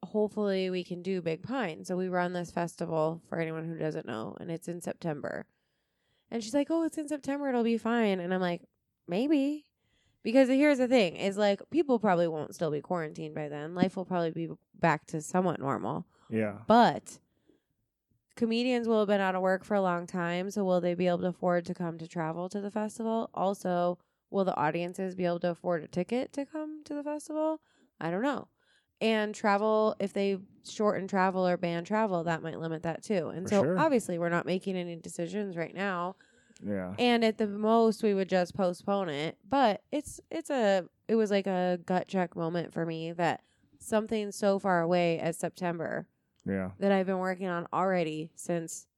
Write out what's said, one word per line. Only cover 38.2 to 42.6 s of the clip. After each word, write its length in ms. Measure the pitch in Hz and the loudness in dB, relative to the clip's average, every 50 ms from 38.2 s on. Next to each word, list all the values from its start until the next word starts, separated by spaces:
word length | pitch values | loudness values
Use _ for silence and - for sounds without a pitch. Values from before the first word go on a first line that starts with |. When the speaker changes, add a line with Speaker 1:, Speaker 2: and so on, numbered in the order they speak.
| 190 175 | 0 2
Speaker 1:
just 260 | 185 185 180 175 - | 2 2 2 0 0
postpone 540 | - 196 180 180 - - - 202 202 196 170 | 0 0 0 0 -2 -2 -2 0 0 0 -2
it. 260 | 147 139 151 165 - _ _ | -2 -4 -4 -4 -6 _ _
But 360 | 190 - 277 269 226 202 - _ _ - | -2 2 4 4 4 4 2 _ _ -6
it's, 300 | 294 294 - - - - _ | -6 -6 -6 -14 -18 -14 _
it's 180 | - 320 320 - | -8 -8 -4 -2
a, 360 | 294 262 233 202 196 190 170 - _ _ _ _ | 0 2 4 4 4 2 2 -2 _ _ _ _
it 60 | 214 | 2
was 160 | 226 220 202 | 2 2 4
like 160 | 208 202 190 | 2 2 2
a 320 | 202 190 180 180 180 180 180 170 | 2 0 2 2 2 0 0 0
gut 240 | - 185 180 - - | 0 0 0 0 0
check 260 | - 190 180 170 - | 0 0 0 0 -2
moment 380 | 180 170 165 170 175 | -4 -4 -2 -2 -2